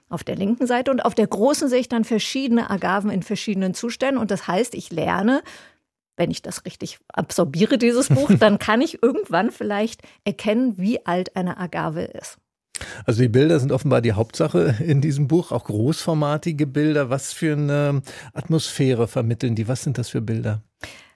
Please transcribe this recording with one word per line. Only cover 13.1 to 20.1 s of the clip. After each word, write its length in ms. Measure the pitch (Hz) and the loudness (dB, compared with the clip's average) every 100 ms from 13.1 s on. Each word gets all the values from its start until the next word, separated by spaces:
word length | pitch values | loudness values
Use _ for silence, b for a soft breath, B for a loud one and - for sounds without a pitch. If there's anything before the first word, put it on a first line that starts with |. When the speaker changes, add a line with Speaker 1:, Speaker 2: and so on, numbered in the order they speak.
| 113 | 2
Speaker 2:
die 80 | 123 | 4
Bilder 320 | 120 151 160 | 6 4 4
sind 100 | 131 | 2
offenbar 300 | 127 147 123 | 0 2 2
die 140 | 117 | 2
Hauptsache 600 | 101 117 - - 175 165 107 | 0 -2 0 0 2 2 0
in 200 | 165 139 | 2 2
diesem 260 | 151 139 139 | 2 0 2
Buch, 240 | 170 170 | 2 0
auch 120 | 120 | -6
großformatige 1000 | - 104 120 160 - 156 147 151 170 147 147 | -2 0 0 0 0 0 0 -2 -2 -2 -2
Bilder. 440 | 143 151 147 127 | 0 2 2 0
Was 240 | 135 - | -2 -4
für 180 | - 160 | -4 -2
eine 480 | 147 147 143 143 143 - B B | 0 0 2 2 0 -2 B B
Atmosphäre 760 | - - 160 - - 131 120 117 | -12 0 0 0 0 2 2 2
vermitteln 480 | - 113 117 127 113 | 0 -2 0 -2 -2
die? 120 | 110 | -2
Was 140 | 127 | -2
sind 160 | 160 127 | -4 -4
das 100 | |
für 140 | 117 | -4